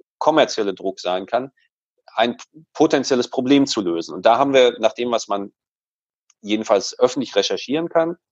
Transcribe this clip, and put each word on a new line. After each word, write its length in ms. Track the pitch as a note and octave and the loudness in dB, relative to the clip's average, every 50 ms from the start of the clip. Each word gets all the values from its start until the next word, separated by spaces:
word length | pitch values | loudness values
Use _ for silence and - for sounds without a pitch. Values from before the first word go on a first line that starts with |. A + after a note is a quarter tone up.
| _ _ _ - | _ _ _ -2
kommerzielle 540 | - D3+ D#3 D#3 B2+ - - - G#2+ G2+ F#2+ | 0 2 4 4 2 2 0 -4 -4 -4 -4
Druck 240 | F#2 F2 F#2+ F#2 - | -6 -6 -8 -8 -6
sein 260 | - F2+ F2+ F#2 G2 | -6 -4 -4 -4 -4
kann, 260 | F#2 - A#2+ C3 C#3+ _ _ _ _ _ _ _ _ _ _ _ - - | -4 -4 -4 -4 -4 _ _ _ _ _ _ _ _ _ _ _ -10 -2
ein 220 | - A2+ A#2+ A#2 - - _ _ D#3 D#3+ _ - | -2 -2 -2 -2 -6 -12 _ _ -20 -20 _ -2
potenzielles 560 | - D3+ D#3+ D#3 C#3+ B2+ - C#3 B2 A#2+ - | 2 2 2 2 0 0 0 0 -2 -2 -4
Problem 360 | - - B2+ B2+ C#3+ C#3 C#3 | -4 -4 0 4 4 4 4
zu 160 | C3+ - A2+ | 2 0 -4
lösen. 320 | G2+ F2 E2+ E2 E2 - D2+ | -2 -2 -2 -4 -6 -8 -6
Und 120 | F2+ F#2 | 0 2
da 120 | A2 A2+ A#2+ | 2 4 4
haben 160 | C#3 C#3 C3+ | 2 4 4
wir, 240 | C3+ B2+ B2 A2+ - | 6 6 4 4 2
nach 140 | A2 A2 - | -2 -2 -2
dem, 160 | - A#2+ B2 | -2 -6 -4
was 160 | A#2+ A2 - - | -4 -4 -4 -4
man 240 | G2+ G2 G2 - _ _ _ _ _ _ _ _ _ _ _ _ _ _ _ _ _ _ | -6 -6 -6 -10 _ _ _ _ _ _ _ _ _ _ _ _ _ _ _ _ _ _
jedenfalls 560 | - G2+ G#2+ A2 A2 - A2 G2 F#2 - - - | -6 -4 -4 -2 0 2 2 2 0 -2 -4 0
öffentlich 360 | B2 B2+ - D3 B2 - - | 0 0 0 -2 -6 -2 0
recherchieren 540 | G2+ G2 - G2+ F2+ - - C3 D#3 E3 E3 | 0 0 0 -2 -6 -6 -4 -4 -4 -4 -2
kann, 280 | - E3+ E3 E3 F3 - _ _ | 0 0 0 0 -4 -10 _ _